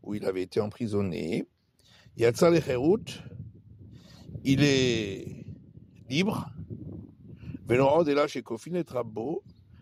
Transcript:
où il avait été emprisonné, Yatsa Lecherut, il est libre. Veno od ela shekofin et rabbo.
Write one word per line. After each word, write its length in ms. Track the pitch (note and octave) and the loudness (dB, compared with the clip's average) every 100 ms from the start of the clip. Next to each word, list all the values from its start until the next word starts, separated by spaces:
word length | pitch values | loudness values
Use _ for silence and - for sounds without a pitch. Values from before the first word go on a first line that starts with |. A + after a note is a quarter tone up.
où 120 | - G#2 | -10 -6
il 100 | G2 | -4
avait 180 | F#2 | -2
été 160 | F#2 - | -2 -2
emprisonné, 880 | G#2 - A#2 G2+ G2 F2 D#2+ - - _ _ _ _ _ - - | -2 -4 -4 -2 -2 -2 -2 -4 -6 _ _ _ _ _ -18 2
Yatsa 320 | A#2 A#2+ F3 | 2 6 4
Lecherut, 760 | E3+ C#3 B2+ C#3+ A3 - - - - - - - - - - - - - - | 4 2 2 2 2 0 -14 -16 -16 -16 -18 -20 -20 -20 -20 -20 -20 -16 -6
il 200 | C3+ C#3 | 2 4
est 840 | C#3+ C3+ B2+ A2+ G2+ F#2+ - - - - - - - - - | 6 6 4 2 -2 -6 -10 -14 -14 -16 -18 -20 -20 -20 -4
libre. 400 | C3+ G3 F3+ - - - - - - - - - - - - - | 0 0 0 -6 -12 -14 -12 -12 -14 -16 -20 -20 -16 -14 -12 0
Veno 200 | A#2+ C3+ D3+ | 4 6 4
od 100 | D#3+ | 4
ela 200 | C#3+ D3 | 2 0
shekofin 480 | C#3 - - - F3+ | -2 -8 -10 -6 -6
et 140 | D#3 | -4
rabbo. 540 | B2+ A2+ G#2+ A#2+ E3+ - - _ - | -6 -6 -6 -6 -6 -10 -20 _ -20